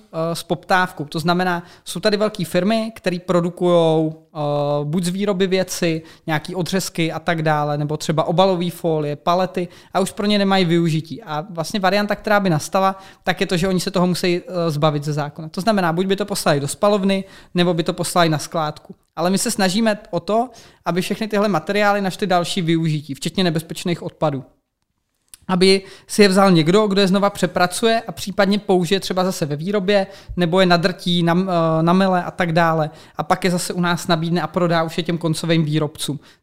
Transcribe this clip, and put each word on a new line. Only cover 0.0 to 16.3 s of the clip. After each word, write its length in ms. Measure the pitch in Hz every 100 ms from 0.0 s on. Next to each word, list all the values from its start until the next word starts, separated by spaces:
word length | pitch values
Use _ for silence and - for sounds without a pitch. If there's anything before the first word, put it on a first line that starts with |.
| _
eh, 220 | 160 165
s 80 | 170
poptávkou. 600 | - 170 - 190 180 -
To 140 | 147 175
znamená, 440 | 156 175 185 175 175 -
jsou 160 | - 175
tady 160 | 214 202
velké 280 | 214 208
firmy, 480 | 165 180 180 226 220
které 240 | - - 175 -
produkujou, 1000 | 175 175 175 180 175 165 160 160 160 _
eh, 40 | 160 147 147 143 147
buď 200 | 147 170
z 40 | 175
výroby 380 | 185 208 190 190
věci, 560 | 185 185 - 175 160 160 - -
nějaký 280 | 156 -
odřezky 580 | 180 170 190 - - 160
a 60 | 156
tak 240 | 160 170
dále, 360 | 160 151 147 147
nebo 180 | 147 156
třeba 280 | - 156
obalové 460 | 151 165 190 180 175
folie, 460 | 165 170 156 147 147
palety 520 | - 175 185 185 175 - -
a 60 | 180
už 120 | 190
pro 140 | - 208
ně 120 | 208
nemají 260 | 196 196
využití. 580 | 180 170 170 156 151 -
A 220 | - 151 202
vlastně 300 | 170 160 220
varianta, 340 | 190 202 208 202
která 240 | - 208
by 100 | 190
nastala, 480 | 151 - 196 190 190 - -
tak 160 | - 180
je 60 | 190
to, 100 | 180
že 120 | 190
oni 120 | 185
se 100 | 190
toho 160 | 190 180
musí, 340 | 170 185 175 -
eh, 220 | 185 170
zbavit 340 | 147 156 147
ze 80 | 147
zákona. 360 | 147 147 - 156
To 120 | -
znamená, 320 | 185 208 175
buď 140 | 165 190
by 100 | 190
to 80 |
poslali 360 | 202